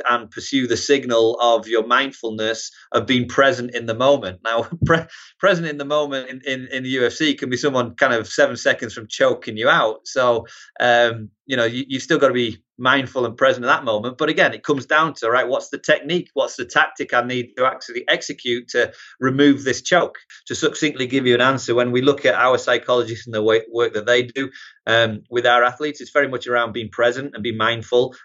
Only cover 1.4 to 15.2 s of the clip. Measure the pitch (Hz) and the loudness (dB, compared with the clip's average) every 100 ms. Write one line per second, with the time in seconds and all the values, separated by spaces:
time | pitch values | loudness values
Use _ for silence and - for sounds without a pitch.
1.4 | 120 117 101 113 113 123 139 - 113 110 | 2 2 2 -2 2 0 0 -6 -8 -4
2.4 | 110 113 - - - 120 110 123 120 - | -4 -4 -10 -18 -4 -2 0 0 0 0
3.4 | 135 120 120 117 117 113 131 139 95 92 | 0 0 -4 -8 -6 0 2 2 -2 -8
4.4 | 113 117 - 170 143 165 165 - - _ | -4 -4 -4 -4 0 0 -2 -16 -20 _
5.4 | 196 175 165 143 143 151 147 135 127 131 | 0 0 -2 -8 -2 -2 -2 -6 -8 -10
6.4 | 139 131 127 131 127 131 120 - 156 - | -8 -8 -6 -8 -4 0 0 0 -2 -2
7.4 | 139 123 147 131 120 - 135 117 - - | -4 -2 0 0 -2 0 2 2 0 2
8.4 | 135 120 139 127 117 120 107 - 131 123 | 2 2 -2 0 -4 -10 -8 0 0 0
9.4 | - 107 127 165 113 107 - 135 123 117 | -6 -2 2 2 2 -2 -6 0 2 2
10.4 | - - - - 123 120 120 113 107 _ | -4 -16 -14 -2 4 4 4 0 -12 _
11.4 | - 127 117 123 135 131 - 151 135 123 | -6 -2 -2 -2 -6 -6 -2 2 2 2
12.4 | 117 101 _ - 127 139 123 131 120 113 | -2 -6 _ -4 0 0 0 -4 -4 0
13.4 | 135 123 120 151 127 107 120 123 156 160 | 2 2 0 0 0 -2 -4 -4 -2 2
14.4 | 151 110 - 139 120 156 160 - | 0 0 -2 -2 0 0 0 -2